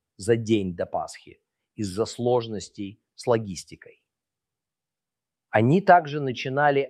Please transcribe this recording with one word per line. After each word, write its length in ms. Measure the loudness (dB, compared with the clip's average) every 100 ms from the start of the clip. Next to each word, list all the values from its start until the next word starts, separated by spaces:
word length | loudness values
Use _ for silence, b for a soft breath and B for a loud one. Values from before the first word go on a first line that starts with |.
| _ -6
за 200 | 0 0
день 380 | 2 0 0
до 120 | -4 -6
Пасхи, 560 | -6 -8 -14 -20 -20 _ _ _
из-за 320 | -8 -6 -4 -4
сложностей 960 | -2 0 0 -2 -8 -12 -12 -12 -14 _
с 120 | -10 -2
логистикой. 760 | -2 -2 -12 -14 -20 -20 -20 _ _ _ _ _ _ _ _ _ _ _ _ _ _ _
Они 320 | 2 4 4
также 380 | 6 6 4 -6
начинали 600 | -4 -6 -4 0 2 2 0